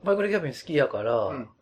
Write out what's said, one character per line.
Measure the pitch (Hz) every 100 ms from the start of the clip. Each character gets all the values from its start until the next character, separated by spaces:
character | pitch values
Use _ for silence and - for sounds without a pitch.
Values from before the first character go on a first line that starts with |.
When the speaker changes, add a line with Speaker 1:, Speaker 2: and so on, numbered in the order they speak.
Speaker 1:
マ | 196
イ | 202
ク |
ロ | 202
キ | 202
ャ |
ビ | 151
ン |
好 | -
き | -
や | 147 127
か | 104
ら、 | 110 117 98
Speaker 2:
う |
ん。 | 90 110 _